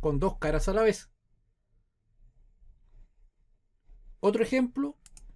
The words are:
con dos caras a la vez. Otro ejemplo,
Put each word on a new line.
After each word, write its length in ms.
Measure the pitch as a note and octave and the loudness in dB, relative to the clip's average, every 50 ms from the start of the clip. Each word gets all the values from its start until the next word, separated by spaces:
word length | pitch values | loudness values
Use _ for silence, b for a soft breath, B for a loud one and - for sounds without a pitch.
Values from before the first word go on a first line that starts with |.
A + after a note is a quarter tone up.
con 180 | - D#3 C#3+ C#3+ | 0 0 0 2
dos 200 | F3+ F#3+ - - | 0 0 -2 -2
caras 300 | - D3+ D3+ D3 - F#3+ | -2 -2 0 0 0 2
a 40 | |
la 100 | F#3+ A3 | 2 4
vez. 280 | A3+ A3 F#3+ - - - _ _ _ _ _ _ _ _ _ _ _ _ _ _ _ _ _ _ _ _ _ _ - - _ _ - - _ _ - - - - _ _ - - - - _ _ - - _ _ _ _ _ _ _ _ _ _ _ - - - - - - - | 4 2 2 0 -4 -20 _ _ _ _ _ _ _ _ _ _ _ _ _ _ _ _ _ _ _ _ _ _ -20 -20 _ _ -20 -20 _ _ -20 -20 -20 -20 _ _ -20 -20 -20 -20 _ _ -20 -20 _ _ _ _ _ _ _ _ _ _ _ -20 -20 -20 -20 -20 -6 -2
Otro 220 | - G3+ G#3 A3 | 0 2 2 2
ejemplo, 540 | A3+ - C4 C4 B3+ B3 - C4+ C#4 C#4+ - _ - - - - - - - | 0 0 0 0 0 0 -2 -4 -4 -4 -6 _ -20 -20 -20 -20 -20 -20 -20